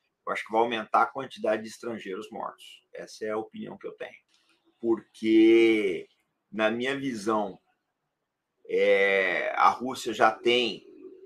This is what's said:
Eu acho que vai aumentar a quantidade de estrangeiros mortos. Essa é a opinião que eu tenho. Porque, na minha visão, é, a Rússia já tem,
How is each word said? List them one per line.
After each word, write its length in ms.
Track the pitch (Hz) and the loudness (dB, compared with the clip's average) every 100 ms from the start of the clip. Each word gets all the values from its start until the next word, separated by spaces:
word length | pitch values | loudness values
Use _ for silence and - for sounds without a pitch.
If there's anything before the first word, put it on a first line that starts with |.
| _ _ - | _ _ -8
Eu 80 | |
acho 120 | 95 - | -8 -2
que 60 | |
vai 100 | 110 | 0
aumentar 420 | 120 113 110 - | 0 -2 0 0
a 40 | 113 | 0
quantidade 560 | 135 127 104 110 110 | -4 -12 -6 -2 -2
de 60 | 110 | -6
estrangeiros 600 | - 120 110 101 95 110 | -12 -12 -10 -10 -12 -12
mortos. 540 | 95 - - - - _ | -10 -12 -12 -20 -20 _
Essa 320 | 87 87 - 107 | -18 -16 -10 -6
é 40 | |
a 60 | 107 | -6
opinião 400 | 110 107 104 101 | -8 -12 -14 -12
que 100 | - | -14
eu 60 | |
tenho. 220 | - - - _ _ _ _ _ - | -14 -16 -18 _ _ _ _ _ -8
Porque, 1300 | 117 110 - - 110 110 110 113 113 110 101 80 80 _ _ _ _ | -2 -2 -4 -6 4 6 8 8 6 4 0 -4 -10 _ _ _ _
na 180 | 101 110 | -2 -2
minha 280 | 117 127 139 | 0 -4 -4
visão, 640 | 135 110 101 110 101 85 _ _ _ _ _ _ _ _ _ _ - | -6 -6 -2 -2 -4 -10 _ _ _ _ _ _ _ _ _ _ -4
é, 840 | 95 101 98 98 98 92 82 64 - | 2 4 4 4 2 2 0 -2 2
a 140 | 95 | 2
Rússia 440 | - 127 123 123 | 2 -8 -8 -6
já 180 | 107 110 | 2 2
tem, 540 | 110 120 123 117 90 - - - - | 2 0 0 0 -6 -18 -20 -20 -20